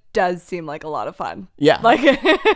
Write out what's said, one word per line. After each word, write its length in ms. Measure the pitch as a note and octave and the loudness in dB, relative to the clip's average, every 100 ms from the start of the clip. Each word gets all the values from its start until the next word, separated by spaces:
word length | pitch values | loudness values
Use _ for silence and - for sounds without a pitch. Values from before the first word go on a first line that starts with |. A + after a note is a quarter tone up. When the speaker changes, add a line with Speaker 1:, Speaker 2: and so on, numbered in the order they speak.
| _ | _
Speaker 1:
does 280 | - F3+ F3+ | -2 -2 -2
seem 220 | - F3+ | -8 -12
like 200 | D#3+ D3+ | -10 -12
a 40 | D#3 | -10
lot 180 | D3 A2 | -8 -8
of 100 | F3+ | -10
fun. 320 | - E2+ F#3+ - | -12 -12 -16 0
Speaker 2:
Yeah. 220 | C#3+ D3 | 2 4
Speaker 1:
Like 180 | A3+ A#3+ | 4 4
<laughs> 160 | C#4 C4 E4 G4 - | 4 2 2 2 2